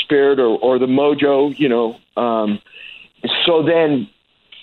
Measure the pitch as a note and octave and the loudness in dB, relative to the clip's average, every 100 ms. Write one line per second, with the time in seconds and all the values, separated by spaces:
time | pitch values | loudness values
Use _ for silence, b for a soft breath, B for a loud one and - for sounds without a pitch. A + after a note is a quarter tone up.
0 | - D3 C#3 C#3 B2 G#2+ B2 B2+ B2+ C3 | -2 2 2 2 0 0 0 0 0 2
1 | D3 D3 C#3+ C#3 D3 C3+ D3 A#2 A2+ A#2 | 2 0 0 2 0 0 0 0 -2 -6
2 | _ - A#2+ A2+ G#2+ G#2 - B B B | _ -6 -2 -2 -2 -4 -8 B B B
3 | B _ - - - E3 D3+ E3 D#3+ C#3 | B _ -8 -4 0 0 2 0 0 -2
4 | G#2 _ _ _ _ - | -6 _ _ _ _ -20